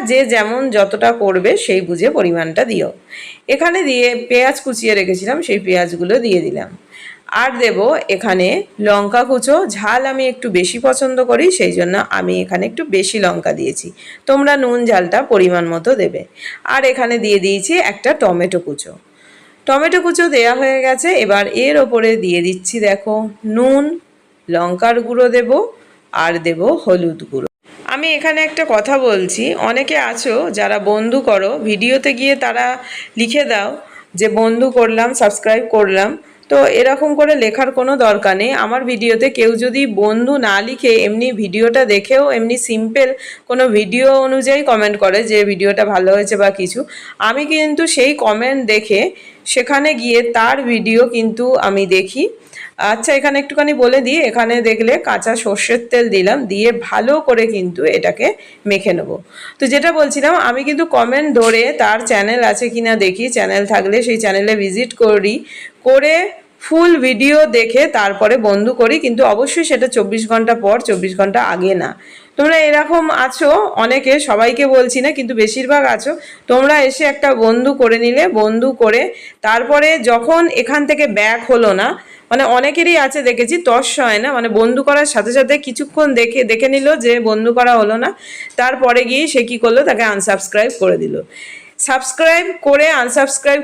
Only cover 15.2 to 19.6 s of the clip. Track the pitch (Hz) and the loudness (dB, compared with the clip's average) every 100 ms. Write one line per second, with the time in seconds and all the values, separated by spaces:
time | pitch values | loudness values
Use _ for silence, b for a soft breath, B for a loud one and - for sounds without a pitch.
15.2 | 277 214 180 175 170 165 170 262 170 156 | 2 2 4 2 -2 -2 0 0 0 -6
16.2 | 175 B B B - 262 262 254 233 233 | -14 B B B -4 0 0 0 -2 -2
17.2 | 208 202 190 196 196 349 202 202 254 302 | 0 0 0 -2 0 -2 -2 -2 -2 0
18.2 | 208 175 180 185 160 143 - - _ b | 0 0 -2 -4 -6 -10 -14 -20 _ b
19.2 | b b b b | b b b b